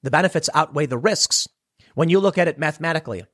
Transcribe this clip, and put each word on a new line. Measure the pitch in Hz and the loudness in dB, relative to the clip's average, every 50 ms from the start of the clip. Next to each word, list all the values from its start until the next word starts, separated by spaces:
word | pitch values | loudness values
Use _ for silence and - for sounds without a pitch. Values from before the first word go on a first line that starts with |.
| - | -6
the | 131 | 0
benefits | 123 151 180 190 - 165 151 - - | 2 2 2 2 0 0 -4 0 0
outweigh | 151 160 - - 147 151 | 0 0 0 0 -4 -2
the | 135 127 120 | -2 -4 -2
risks | 131 214 208 - - - - - - - _ _ _ _ _ _ _ _ _ | 0 0 0 0 0 0 0 -2 -2 -4 _ _ _ _ _ _ _ _ _
when | - 156 165 | -2 2 4
you | 170 190 | 4 4
look | 196 196 - | 4 2 2
at | 190 175 170 | 2 0 0
it | 147 139 | 0 -2
mathematically. | 160 151 151 - 156 165 165 156 156 - 110 92 82 _ | -4 -4 -4 -4 -4 -2 -2 -2 -4 -6 -10 -10 -10 _